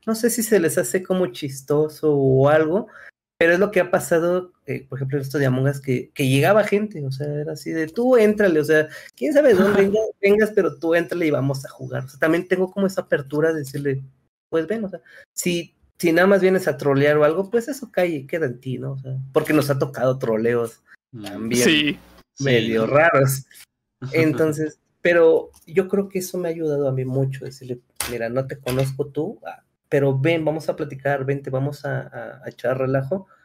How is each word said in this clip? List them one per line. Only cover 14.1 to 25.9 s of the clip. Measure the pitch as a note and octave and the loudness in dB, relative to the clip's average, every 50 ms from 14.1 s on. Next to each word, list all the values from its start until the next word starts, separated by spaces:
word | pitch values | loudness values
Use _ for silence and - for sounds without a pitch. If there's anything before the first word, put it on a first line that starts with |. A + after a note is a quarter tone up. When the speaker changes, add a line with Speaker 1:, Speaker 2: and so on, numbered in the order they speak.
| _ _ _ _ _ _ _ _ | _ _ _ _ _ _ _ _
Speaker 1:
"Pues | - E3 D#3+ D#3+ | -4 -2 -2 -2
ven", | G#3+ A3+ G#3+ | -4 -6 -6
o | F#3 | -8
sea, | F#3 E3 _ _ - - - _ _ | -10 -14 _ _ -20 -20 -20 _ _
si, | - - F3+ F3 E3+ E3 - _ _ _ _ _ - | -8 -4 -4 -4 -4 -6 -10 _ _ _ _ _ -4
si | - E3+ | 0 2
nada | D#3+ E3+ F#3 G3 | 2 4 4 4
más | G3+ F#3+ | 4 4
vienes | F3+ F#3 F#3 F#3 F#3 D#3+ | 4 4 2 2 0 -2
a | C#3 C3+ | -4 -2
trolear | - C#3+ C3+ C#3 C#3+ D3 D3+ D3+ | 0 0 2 4 4 4 4 4
o | D3+ | 4
algo, | D3 D#3+ F#3 G3 F#3+ | 2 2 0 -2 -2
pues | - A#3 A3+ D4+ | -2 -4 -2 -4
eso | C#4 - B3 - | -8 -12 -12 -8
cae, | - F#3 F3+ F3 E3 C#3 C3 C3+ | -4 -2 -2 -2 -2 -4 -8 -6
queda | - E3 D#3 B2+ | -6 -4 -4 -4
en | A#2+ B2 | -4 -6
ti, | - C3 B2+ B2 | -10 -10 -8 -8
¿no? | C3 C#3 C#3 | -8 -8 -10
O | - | -10
sea, | C3 C3 C3 - - - | -10 -10 -8 -8 -6 -2
porque | - D#3 D3+ - D#3 | -2 0 0 2 2
nos | D3 C3 C#3 | 2 2 2
ha | C#3+ C3+ | 0 -2
tocado | D3+ - - - A#2+ C3 C3 C3+ | -2 -4 -4 -2 0 0 0 0
troleos | - A2+ A2 G#2+ A2+ A#2 A#2+ A#2+ A#2 A2+ - _ _ _ - - _ _ - | -2 -2 -2 0 0 0 0 0 -2 -4 -8 _ _ _ -20 -20 _ _ -18
Speaker 2:
Mm. | A2+ G#2 | -16 -14
Speaker 1:
también | G2+ G2+ - A2 A2+ A#2+ A#2+ B2 | -12 -10 -8 -6 -2 0 2 4
Speaker 3:
Sí. | E3 D#3+ D3+ D3 D3 - - - - _ - _ _ _ | 4 4 2 2 0 -2 -6 -8 -20 _ -20 _ _ _
Speaker 2:
Sí, | - C#3 | -4 0
Speaker 1:
medio | C#3 B2 A2+ A2 A2+ A2+ A2+ A2 A2+ | 2 2 2 2 2 0 0 0 2
Speaker 2:
¿no? | |
Speaker 1:
raros. | C3 D3 E3 E3+ C#3+ C3+ C3+ C3+ - - - _ - - - _ _ _ _ _ _ _ | 4 4 4 4 4 4 2 2 0 -4 -8 _ -20 -20 -20 _ _ _ _ _ _ _
Speaker 2:
<laughs> | B2+ B2+ | -10 -4
Speaker 1:
Entonces, | C3+ D#3+ D#3+ D#3 - - D#3+ D#3+ D3 D#3 D#3 D3+ - _ _ _ _ _ | 0 2 2 2 2 2 0 0 0 -2 -6 -8 -8 _ _ _ _ _
pero | - F3 F3 E3+ E3 E3 D#3+ - - - - _ _ - | 0 0 2 4 6 6 6 4 2 -4 -12 _ _ -4
yo | D#3 F#3 F#3+ | 0 0 0
creo | F#3 | 0